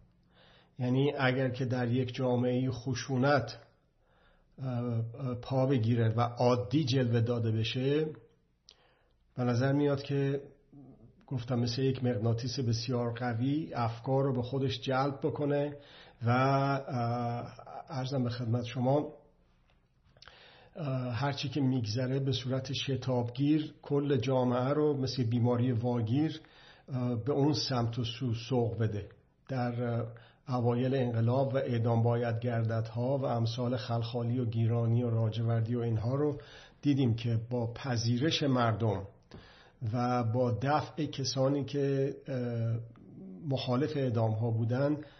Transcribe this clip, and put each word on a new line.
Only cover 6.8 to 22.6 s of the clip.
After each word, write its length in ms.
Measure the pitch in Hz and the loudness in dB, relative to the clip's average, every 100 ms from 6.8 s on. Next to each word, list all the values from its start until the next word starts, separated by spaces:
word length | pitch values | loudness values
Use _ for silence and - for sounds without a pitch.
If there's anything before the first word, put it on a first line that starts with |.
جلوه 360 | 127 135 120 117 | 2 2 2 2
داده 320 | 110 120 110 | 2 0 0
بشه، 540 | 110 110 127 135 151 156 - - _ _ _ - - _ _ _ _ _ - | 0 0 0 0 2 0 -6 -18 _ _ _ -20 -20 _ _ _ _ _ -2
به 80 | |
نظر 280 | 123 120 135 | 2 2 4
میاد 300 | 143 143 139 | 4 2 0
که 380 | - 139 139 139 - - _ - - - - - - | -2 0 0 -2 -6 -20 _ -20 -20 -20 -20 -20 -8
گفتم 320 | 127 117 120 | -6 -2 -2
مثل 240 | 120 - | 0 0
یک 220 | 135 135 | 0 2
مغناطیس 540 | 123 104 113 113 127 - | 0 0 0 0 -2 -2
بسیار 540 | 117 110 - 120 120 | -2 -2 -2 -2 -2
قوی 580 | 113 123 113 131 147 - | -4 -4 -2 0 -2 -2
افکار 500 | 123 117 113 131 135 | -4 -4 -4 -2 0
رو 80 | 139 | 2
به 100 | 123 | 0
خودش 380 | 120 135 135 113 | -2 -2 -2 -2
جلب 380 | 135 131 143 143 | -2 0 0 -2
بکنه 540 | 156 139 143 143 147 - - - - - 117 | -4 -2 0 0 -2 -6 -16 -20 -20 -4 0
و، 40 | |
اه، 1200 | 123 135 139 139 135 - 127 117 120 120 117 - - - - - | 2 4 2 2 -2 -4 -4 -2 -2 -4 -6 -8 -14 -16 -14 -8
عرضم 360 | 135 127 135 | -6 -4 -2
به 60 | 120 | -2
خدمت 340 | 113 113 123 | -2 -2 -2
شما، 440 | 113 127 123 147 147 - - _ _ _ _ _ _ _ _ _ - - - - - - | -2 -2 0 0 -2 -8 -20 _ _ _ _ _ _ _ _ _ -20 -20 -20 -20 -16 -8
اه، 360 | 143 131 127 | -4 -2 -2
هرچی 360 | 113 143 - 143 | -2 -2 -2 -2
که 120 | 151 | 0
می‌گذره 600 | 131 131 107 120 127 135 | 2 2 0 -2 0 0
به 120 | 135 | 0
صورت 400 | 117 127 131 | -2 -2 -4